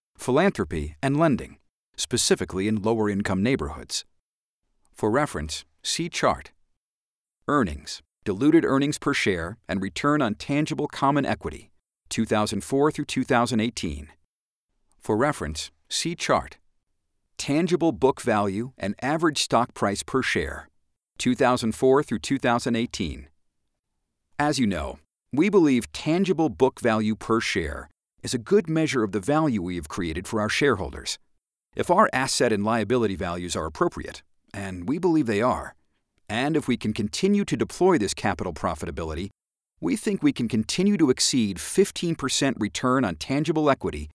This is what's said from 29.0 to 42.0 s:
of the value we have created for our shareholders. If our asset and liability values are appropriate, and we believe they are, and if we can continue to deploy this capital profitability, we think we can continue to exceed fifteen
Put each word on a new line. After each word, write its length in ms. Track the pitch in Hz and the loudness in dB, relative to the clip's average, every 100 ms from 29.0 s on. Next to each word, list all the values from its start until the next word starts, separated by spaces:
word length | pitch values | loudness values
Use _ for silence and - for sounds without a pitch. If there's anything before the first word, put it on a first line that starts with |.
of 80 | 107 | 0
the 80 | 104 | -2
value 400 | 95 151 156 110 | 0 2 2 0
we 160 | 87 87 | -2 -6
have 140 | 78 | -6
created 360 | - 85 78 95 | -4 -4 -4 -4
for 140 | 110 | -2
our 80 | 104 | 0
shareholders. 720 | - 143 101 76 - - - _ _ _ _ _ - | 2 2 2 -2 -10 -10 -10 _ _ _ _ _ -6
If 140 | 123 | 0
our 180 | 175 - | 4 4
asset 400 | 127 135 - 127 | 2 -2 2 2
and 140 | 104 | 2
liability 520 | 104 117 101 123 107 95 | 2 0 2 2 0 -2
values 380 | 92 87 90 | -4 -4 -6
are 120 | 90 80 | -4 -4
appropriate, 560 | - 175 - - - - _ _ | -2 -2 -2 -10 -12 -18 _ _
and 340 | 104 98 92 87 | -10 -8 -8 -4
we 80 | 165 | 0
believe 300 | 180 160 117 | 2 2 2
they 160 | 101 | 2
are, 320 | 123 78 71 - _ _ _ _ - | 2 0 -6 -14 _ _ _ _ -8
and 300 | 107 143 151 | -2 0 0
if 100 | 127 | 0
we 120 | 117 | -2
can 160 | 110 | -2
continue 500 | 110 104 - 190 202 | -2 -4 0 2 2
to 120 | 202 156 | 2 0
deploy 420 | - - 180 165 | -2 2 4 4
this 160 | 95 | 2
capital 400 | - 107 90 90 | -2 -2 -2 -4
profitability, 720 | 82 98 85 85 78 82 78 101 - _ _ _ - | -4 -4 -4 -6 -6 -6 -6 -8 -12 _ _ _ -6
we 160 | - | -2
think 280 | - - 196 | -2 -2 2
we 100 | 147 | 2
can 160 | 131 117 | 2 0
continue 480 | 110 110 - 202 202 | 0 -2 2 2 4
to 140 | 147 | 4
exceed 500 | 127 - 135 104 92 | 4 2 2 2 0
fifteen 540 | - - - - | -4 0 0 0